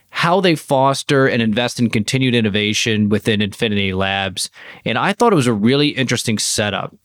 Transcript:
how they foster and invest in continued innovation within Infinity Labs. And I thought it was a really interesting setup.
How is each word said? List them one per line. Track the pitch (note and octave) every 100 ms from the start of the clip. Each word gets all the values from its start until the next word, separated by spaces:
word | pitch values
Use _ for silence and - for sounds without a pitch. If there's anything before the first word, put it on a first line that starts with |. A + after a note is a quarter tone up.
| _
how | - D#3+ F#3
they | F#3 D#3
foster | - C3+ C3+ C3+ - C#3+ C3+
and | A#2+
invest | A2+ G#2+ A#2+ -
in | A#2
continued | A#2 G2+ C3 C3
innovation | A#2+ A2 G2+ G#2 G#2+ A#2+ G#2+ G#2
within | G#2 - G#2
Infinity | G#2 - A#2 G2+ G2
Labs. | F#2 F#2+ G2 G2 F#2+ - - - -
And | - A#2
I | D3+
thought | G3 A#3+
it | F#3+
was | B2
a |
really | A2 G#2+ C#3 D3
interesting | C3 B2 A#2+ - G#2+
setup. | - - G#2 G2 F#2+ -